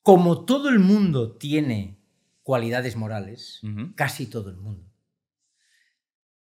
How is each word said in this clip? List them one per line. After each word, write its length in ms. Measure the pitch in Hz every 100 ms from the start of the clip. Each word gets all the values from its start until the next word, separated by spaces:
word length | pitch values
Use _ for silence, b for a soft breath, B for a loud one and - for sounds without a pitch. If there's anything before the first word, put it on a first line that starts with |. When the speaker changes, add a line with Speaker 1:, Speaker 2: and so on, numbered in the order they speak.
Speaker 1:
Como 440 | - 180 175 160 -
todo 240 | 277 285
el 100 | 233
mundo 560 | 185 214 190 135 113 -
tiene 600 | 147 151 143 107 92 101 _ _ _ _
cualidades 520 | - 127 113 123 127 113
morales, 640 | 110 107 98 120 - -
Speaker 2:
Ujú. 300 | 107 104 147 -
Speaker 1:
casi 320 | 135 - 110
todo 220 | 113 98
el 80 | 90
mundo. 320 | 104 92 87 _ _ _ _ _ _ _ _ _ _ _ _ _ _ _ _